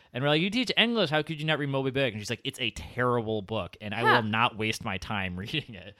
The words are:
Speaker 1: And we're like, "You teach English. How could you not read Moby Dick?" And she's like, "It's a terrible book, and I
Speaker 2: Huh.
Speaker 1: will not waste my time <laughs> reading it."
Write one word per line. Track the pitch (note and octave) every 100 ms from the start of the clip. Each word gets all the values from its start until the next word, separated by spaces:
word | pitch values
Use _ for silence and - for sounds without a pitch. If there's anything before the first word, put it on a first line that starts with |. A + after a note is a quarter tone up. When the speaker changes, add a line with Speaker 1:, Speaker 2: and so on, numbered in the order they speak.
| _
Speaker 1:
And | B2+
we're | C#3+
like, | D3+
"You | F#3+
teach | A3 A#3+ -
English. | A3+ A#3 E3+
How | D3+
could | D3+ D#3
you | D#3
not | D3+
read | C#3+
Moby | C#3 C3+
Dick?" | C3 C3+ G#2
And |
she's | G#2
like, | A#2
"It's | C3+ -
a | A#2+
terrible | - - - B2 A#2+ A2 A2
book, | F#2+ A2 F2 -
and | G#2+
I | A2
Speaker 2:
Huh. | A#2 -
Speaker 1:
will | A2
not | A2 A#2+ G#2+
waste | A2 -
my | A#2 F#2+
time | - G#2+ F#2 F2+
<laughs> |
reading | G2+ D#3 B2 G2+
it." | F2 -